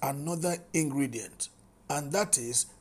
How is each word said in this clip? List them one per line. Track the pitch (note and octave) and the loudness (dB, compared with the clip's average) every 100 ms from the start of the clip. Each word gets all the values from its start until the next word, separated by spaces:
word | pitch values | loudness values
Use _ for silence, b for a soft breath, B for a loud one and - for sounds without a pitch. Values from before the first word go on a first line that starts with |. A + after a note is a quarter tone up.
another | C#3 C#3 D#3 E3+ F3 E3+ - | -2 -2 -2 0 0 -2 0
ingredient, | D#3+ D3+ C#3 C3+ A2+ F#2+ - - - - _ - | 2 2 2 0 -2 -10 -8 -10 -10 -20 _ -4
and | C#3+ C#3+ | -4 0
that | F#3+ G#3 - | 0 2 2
is | A#2+ A#2+ - b | 2 -2 -2 b